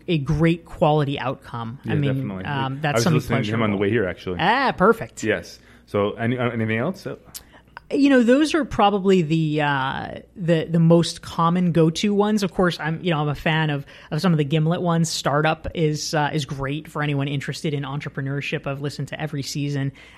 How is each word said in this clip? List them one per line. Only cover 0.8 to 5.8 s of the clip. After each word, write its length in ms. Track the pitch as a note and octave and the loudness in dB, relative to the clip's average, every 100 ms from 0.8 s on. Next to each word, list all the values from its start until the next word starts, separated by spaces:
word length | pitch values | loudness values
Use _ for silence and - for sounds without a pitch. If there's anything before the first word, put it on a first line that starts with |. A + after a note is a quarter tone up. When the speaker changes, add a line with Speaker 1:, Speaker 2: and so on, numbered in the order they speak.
| D#3+ D3+ C#3 C#3+ | 2 2 0 -2
Speaker 1:
outcome. 600 | B2 - - A#2 A2+ - | -6 -8 -10 -10 -10 -10
Speaker 2:
Yeah, 80 | - | -4
Speaker 1:
I 40 | D3+ | -2
mean, 180 | C#3 C3+ | 0 -2
Speaker 2:
definitely. 300 | G#2+ F#2 D3 | -6 -8 -6
Speaker 1:
um, 340 | C#3 C3+ C3+ | -4 -4 -4
that's 240 | D3+ A#2+ C#3+ | -2 2 2
Speaker 2:
I 60 | |
was 140 | D3+ - | 2 2
Speaker 1:
something 120 | A#2 | -2
Speaker 2:
listening 40 | |
to 100 | G#2 A2 | 0 0
him 60 | |
on 80 | A2 | 0
the 60 | G2 | 2
Speaker 1:
pleasurable. 40 | |
Speaker 2:
way 80 | G2+ | 2
here, 180 | A2+ F2+ | 2 0
actually. 300 | E2+ F#2+ F2+ | -4 -6 -2
Speaker 1:
Ah, 320 | F3 B3 B3+ - | 0 2 0 2
perfect. 460 | G3 A3 A#2 - | 2 2 -4 -4
Speaker 2:
Yes. 360 | A2 F#2 - - - - | -2 -2 -4 -18 -20 -20